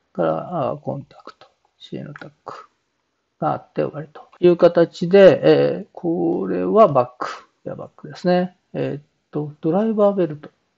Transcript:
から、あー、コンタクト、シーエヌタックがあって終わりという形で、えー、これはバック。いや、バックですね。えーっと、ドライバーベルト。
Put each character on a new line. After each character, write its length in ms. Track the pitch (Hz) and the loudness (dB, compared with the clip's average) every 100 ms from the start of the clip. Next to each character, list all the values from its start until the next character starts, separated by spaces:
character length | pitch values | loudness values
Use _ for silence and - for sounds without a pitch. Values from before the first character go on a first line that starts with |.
| _ | _
か 100 | - | -4
ら、 480 | 160 160 151 175 120 | -2 -4 -6 -6 -6
あ 40 | |
ー、 60 | 143 | -6
コ 160 | 135 139 | -10 -10
ン 80 | |
タ 180 | - - | -14 -20
ク 120 | - | -20
ト、 140 | - - _ _ _ | -20 -20 _ _ _
シ 180 | - - | -16 -14
ー 40 | |
エ 20 | |
ヌ 100 | 147 | -14
タ 140 | 147 151 | -18 -20
ッ 20 | _ | _
ク 240 | - - - _ _ _ _ _ _ _ | -20 -20 -20 _ _ _ _ _ _ _
が 140 | 156 | -6
あ 40 | 123 | -6
っ 160 | - | -8
て 100 | - | -8
終 120 | 147 | -6
わ 80 | 143 | -8
り 60 | 156 | -16
と 160 | - - _ | -20 -20 _
い 80 | 175 | 2
う 80 | 175 | 4
形 520 | 175 175 165 - 170 | 4 4 0 -2 2
で、 320 | 196 190 135 | 8 8 8
え 380 | 151 147 143 175 | 4 4 2 -2
ー、 20 | 208 | -10
こ 540 | - 170 175 170 180 190 | -10 -6 -4 -2 -4 -4
れ 160 | 180 | -4
は 240 | 185 196 202 | 0 4 4
バ 180 | 139 - | 2 -2
ッ 40 | - | -6
ク。 100 | - - - _ | -12 -12 -20 _
い 40 | - | -16
や、 80 | - | -14
バ 100 | - | -16
ッ 20 | _ | _
ク 120 | 151 | -20
で 80 | 143 | -6
す 100 | 175 | -2
ね。 300 | 180 185 - _ | 0 -2 -8 _
え 200 | 156 135 143 | -8 -6 -8
ー 20 | |
っ 40 | - _ _ | -14 _ _
と、 220 | 151 147 147 | -10 -10 -6
ド 100 | 165 | -2
ラ 140 | 185 | 0
イ 80 | 226 | 0
バ 180 | 214 202 | 2 2
ー 40 | |
ベ 120 | 196 165 | 2 -4
ル 100 | 147 | -6
ト。 140 | - _ _ | -16 _ _